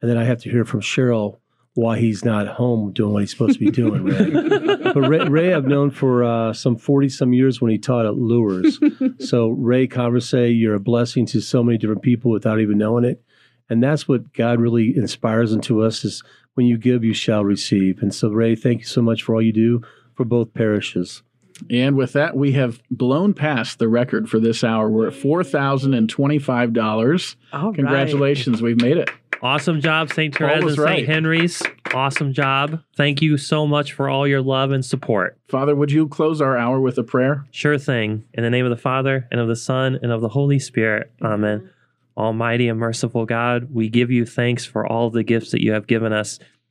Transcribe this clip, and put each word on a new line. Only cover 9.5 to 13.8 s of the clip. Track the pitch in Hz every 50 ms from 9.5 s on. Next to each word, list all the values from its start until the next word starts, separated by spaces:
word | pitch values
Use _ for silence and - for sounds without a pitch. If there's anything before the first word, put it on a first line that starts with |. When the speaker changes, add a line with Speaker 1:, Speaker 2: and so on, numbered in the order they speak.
| 120 - 123 117 123 131 131
Speaker 1:
Converse, | 123 - 127 123 120 120 123 120 - 143
you're | 123 120 117 117 113 113 107 107
a | 101
blessing | 98 120 120 117 120 117 - 123 113
to | - - 110
so | - - - 123 117
many | 120 117
different | 104 113 107 107 98
people | - 123 120 117 - 120
without | 110 101 - 113 110 110
even | 110 104 104 104
knowing | 107 110 117 120 120
it. | 127 135 - _ _ _ _ _ _ _ _ _ -
And | 117 113